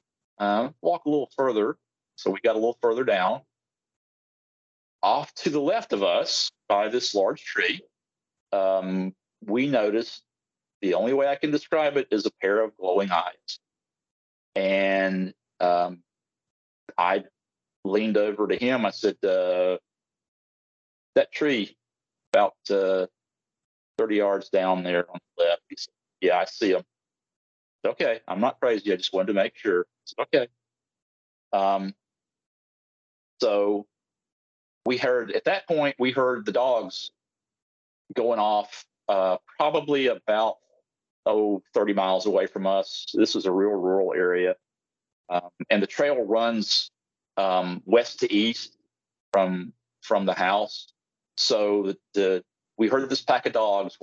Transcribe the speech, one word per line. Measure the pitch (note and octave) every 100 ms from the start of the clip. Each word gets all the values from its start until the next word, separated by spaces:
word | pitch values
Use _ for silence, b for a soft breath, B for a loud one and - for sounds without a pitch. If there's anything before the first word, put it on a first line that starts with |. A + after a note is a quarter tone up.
| _ _ _ -
Um, | G2+ G#2 C3 -
walk | E3 E3+ D3
a |
little | D3 B2 -
further. | C3 G#2+ A2+ E3 _ _ _ -
So | G2
we | G2
got | A#2 A2
a |
little | A#2 -
further | A#2 A#2 B2
down. | G2 F#2 C3 - _ _ _ _ _ _ _ _ _ _ _ _ _ _ _
Off | G2 C3+ D3 -
to | F3
the | D3
left | C#3+ G3+ -
of | G2+
us | F#2+ G2+ - - - - -
by | G2+ G#2+
this | B2 -
large | G2+ G2 -
tree, | - - F2+ - - _ _ _ _ _ _
um, | G2 F#2+ F#2+ F#2 F#2 F#2 - _ _ G#2+
we | A#2 C#3+
noticed, | B2+ G#2 A2 A#2 - _ _ _ _ _ _
the | F#2+ F2
only | A2+
way | C3+ C#3
I | C#3
can | D3+
describe | D3 - D#3+ D3 C#3
it | -
is | G#2 G#2
a | -
pair | G2 G#2
of | A2 -
glowing | F#2 G2 G2
eyes. | E2+ F2+ - - - _ _ _ _ _ _ _ _ _ F#2+
And, | F#2+ G2 G2 G2 F#2+ F#2+ F#2 - _ -
um, | F2+ F2 F2+ F2 _ _ _ _ _ _ _ _ - -
I | F2 G2+ - _ _ _ _ _
leaned | G2 G#2 A2 G#2
over | G#2+ G2+ G2
to | F#2
him. | B2 B2+
I | G#2
said, | - G#2 -
uh, | G2 F#2 F2+ F2+ F#2 F2+ _ _ _ _ _ _ _ _ _ _ _ _ _
"That | C3+ C#3
tree | - D3+ B2 G2 - _ _ _ _ _
about, | G2+ G2+ - -
uh, | G2 F#2+ F#2+ F#2 _ _ _ _ _ _ _ _ -
thirty | A2 G#2
yards | G2+ G2 -
down | G2 F#2 F2+
there | F2+ F2 F2
on | F2 - -
the |
left." | E2+ E2+ -
He | -
said, | - _ _ -
"Yeah, | F2+ F2
I | F#2+
see | - G#2
'em." | F2+ - _ _ _ _ _ _ _ _ _ G2+
"Okay, | - C#3 A2+ -
I'm | F#2
not | B2+ -
crazy. | B2+ G#2+ G#2
I | F#2
just | -
wanted | F#2+ F#2+
to |
make | G2+ A2 -
sure." | G#2+ F2
I | - _ -
said, | -
"Okay." | C3 D3 A#2+ _ _ _ _ _ _ _ _ _ _
Um, | G2+ G2 G2 G2 - _ _ _ _ _ _ _ _ _ _ _ _ _ -
so | A#2 G2+ G2+ G#2 - _ _ _ _ _ _ _ _ _ B2
we | B2
heard, | B2+ B2 G#2
at | G#2+ D#3
that | G3 -
point, | D#3 C#3+ -
we | B2+
heard | C3 B2+ A#2+ G#2+
the |
dogs | A#2+ C3 A2+ F#2+ - - _ _ _ _ _ _ _ _ _ -
going | - A#2 A2+
off, | G#2 G#2 G2+ - - _ -
uh, | G2 F#2+ F#2 _ -
probably | D3+ D#3 C#3+ C#3 C3
about, | G2+ - G#2+ A2 - _ _ _ _ _ _ G#2+
oh, | G#2+ G#2+ G2 -
thirty | A#2 G#2
miles | G2 F#2+ F#2 G#2
away | G2 F#2+
from | G2 F#2+
us. | G2 F#2+ - - G2+
This | G#2+ A2
is | F#2+
a |
real | F#2 G2+
rural | G2 F#2 G2 F#2
area. | C2+ F2+ F2+ F2+ - _ _ _ _ _ _ -
Um, | F2 F2 - -
and | G#2
the | G2
trail | - D3 C3
runs, | G#2 A2+ A#2 A2+ G#2 - - _ _ _ _ -
um, | F#2+ F#2 F2+ F2+ F#2
west | A#2 A#2+ -
to | B2
east | G#2 A2+ A#2+ - _ _ _ _ _ _
from, | G2 F#2 F#2 F2+ - _ _
from | - G#2 F#2+
the | F2
house. | F#2 G2+ - - - _ _ _ _ -
So | - A2 G#2 G#2
the, | G2 F#2+ _
the, | G2+ F#2+ F#2 - _ _ -
we | A2
heard | C3+ C3+
this | C3+
pack | - B2 B2+
of |
dogs | A2+ G#2+ G2 F#2 -